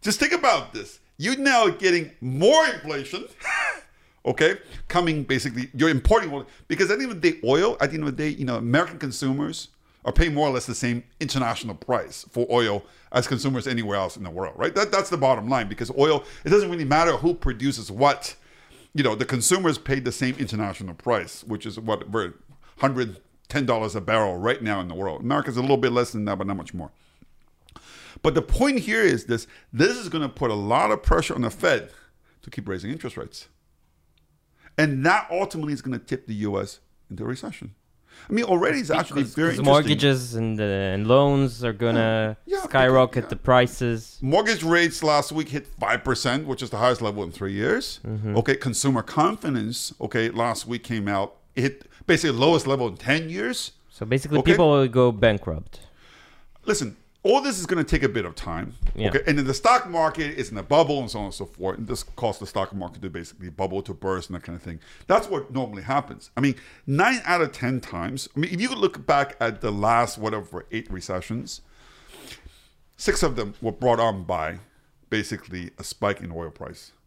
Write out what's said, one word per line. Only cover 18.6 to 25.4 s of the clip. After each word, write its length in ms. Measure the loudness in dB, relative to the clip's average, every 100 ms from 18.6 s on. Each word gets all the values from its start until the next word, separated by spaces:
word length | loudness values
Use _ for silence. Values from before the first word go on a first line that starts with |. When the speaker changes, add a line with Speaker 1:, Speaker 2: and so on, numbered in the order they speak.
| _ -20 -10
Speaker 1:
You 100 | 0
know, 120 | 2 2
the 100 | 0
consumers 520 | 0 2 2 2 -2
pay 220 | -2 -2
the 120 | -2
same 240 | -2 -4 -2
international 580 | -4 -4 -4 -6 -12 -8
price, 480 | 0 0 -2 -12 -8
which 200 | -8 -8
is 140 | -10
what, 300 | -4 -4 -2
we're 240 | -4 -4 -8 -20 -20 -20 -2
hundred 380 | 0 0 -4 -6 _ _ _
ten 180 | -4 0
dollars 300 | 0 0 -4
a 60 |
barrel 360 | 0 2 2 0
right 240 | 0 0
now 200 | -2 -4
in 80 | -4
the 40 |
world. 280 | -6 -6 -4
America's 340 | -2 -2